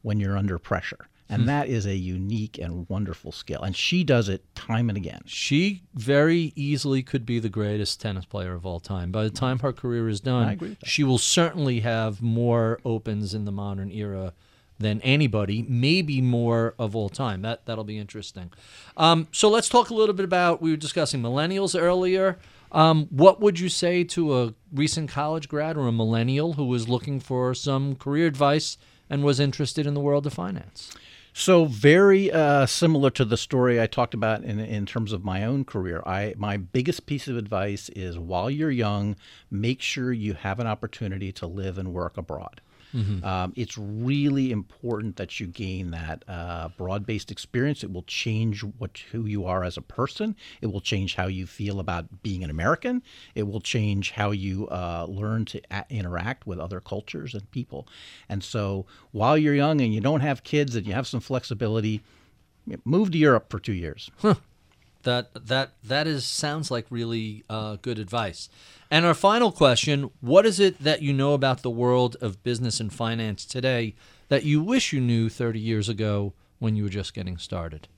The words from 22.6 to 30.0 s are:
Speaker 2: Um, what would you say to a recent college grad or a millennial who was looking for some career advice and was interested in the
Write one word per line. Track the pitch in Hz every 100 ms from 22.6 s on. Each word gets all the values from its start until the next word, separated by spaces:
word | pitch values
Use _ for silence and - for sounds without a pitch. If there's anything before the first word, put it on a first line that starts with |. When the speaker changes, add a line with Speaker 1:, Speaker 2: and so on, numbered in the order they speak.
| -
Speaker 2:
Um, | 156 160 160 147
what | 135 185 190
would | 208 170
you | 180
say | - 175 180
to | 175 - 156 127
a | 117 110 _
recent | 139 151 165 147
college | 139 151 160 143
grad | 147 156 151
or | 127
a |
millennial | 117 110 113 117 135 160
who | 151
was | 135 123 113
looking | 123 - 139
for | - 127 127
some | 127 143 135 139
career | 131 139 143 165
advice | 135 143 151 - - - _ _
and | 143
was | 143 131
interested | 143 - 143 - 143
in |
the | 143